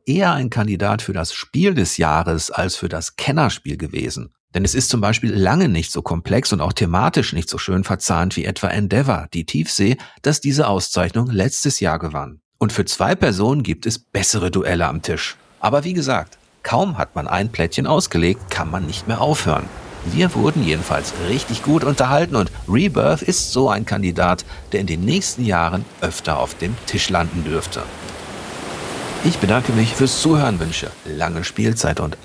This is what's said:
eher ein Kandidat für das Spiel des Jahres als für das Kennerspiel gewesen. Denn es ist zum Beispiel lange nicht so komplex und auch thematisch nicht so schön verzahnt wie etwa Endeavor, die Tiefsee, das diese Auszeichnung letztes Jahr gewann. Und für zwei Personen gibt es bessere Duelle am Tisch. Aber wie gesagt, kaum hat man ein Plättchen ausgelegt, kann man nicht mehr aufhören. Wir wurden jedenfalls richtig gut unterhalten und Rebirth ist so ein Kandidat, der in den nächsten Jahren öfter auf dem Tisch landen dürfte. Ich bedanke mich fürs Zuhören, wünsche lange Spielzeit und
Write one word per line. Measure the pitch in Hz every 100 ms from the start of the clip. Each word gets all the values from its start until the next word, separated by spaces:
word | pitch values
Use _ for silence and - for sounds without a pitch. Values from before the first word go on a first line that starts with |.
| -
eher | 165 185
ein | 147 127
Kandidat | 120 107 92 101 110
für | -
das | 95 80
Spiel | - - - 196
des | 160 85 -
Jahres | 80 78 80 80 -
als | - 92 -
für | 85
das | 82 - -
Kennerspiel | - 151 123 - - -
gewesen. | 78 - 58 - 62 _ _
Denn | 90
es | 98
ist | 123 -
zum | 120
Beispiel | 101 113 117
lange | 101 92 151 170
nicht | 82 -
so | -
komplex | - 85 - 87 -
und | 92
auch | 78
thematisch | - 90 87 143 - 117
nicht | 87 -
so | -
schön | - 95
verzahnt | 101 92 - 85 92 -
wie |
etwa | 87 92 98
Endeavor, | 101 101 107 135 92 73
die | 85
Tiefsee, | 82 76 80 - 98 131 - -
das | - 151
diese | 143 139 127
Auszeichnung | 98 - - 87 113 123
letztes | 104 92 - 143 -
Jahr | 87 82
gewann. | 80 76 71 76 _ _
Und | 110
für | - -
zwei | - 95
Personen | 190 160 95 107 147
gibt | 98 82
es | 110 113
bessere | - - 98 107 90
Duelle | 95 82 87 80
am | 80
Tisch. | - 82 - - _ _
Aber | 110 139
wie | 165
gesagt, | 180 135 110 76 - _ _
kaum | - 120 196 139
hat | -
man | - 71
ein | 90 113
Plättchen | - 82 - -
ausgelegt, | 156 - 85 85 95 -
kann | - 78
man | 90 92
nicht | 95 -
mehr | 113
aufhören. | 143 151 - 71 - - - - 87
Wir | 156 180
wurden | - 151 156
jedenfalls | 87 78 - 71 - - 85
richtig | 131 - -
gut | - 156
unterhalten | 147 143 127 143 175 120
und | 90 - -
Rebirth | 110 196 127 147 160
ist | - 185 -
so | 127 131
ein | 101
Kandidat, | 110 101 92 85 90 90 - - -
der | 101
in | 95
den | 80
nächsten | 98 185 - -
Jahren | 117 87 82 92 - -
öfter | 87 - - 71
auf | 62 -
dem | 85 120 -
Tisch | 95 -
landen | 90 82 85
dürfte. | 78 80 - - - - - - - - - - - - - - - -
Ich | - -
bedanke | 98 117 127
mich | 113 113
fürs | - 135 -
Zuhören, | 156 156 135 92
wünsche | 80 82 - -
lange | - 76 82 82
Spielzeit | 90 - 113 113 117 -
und | 80 -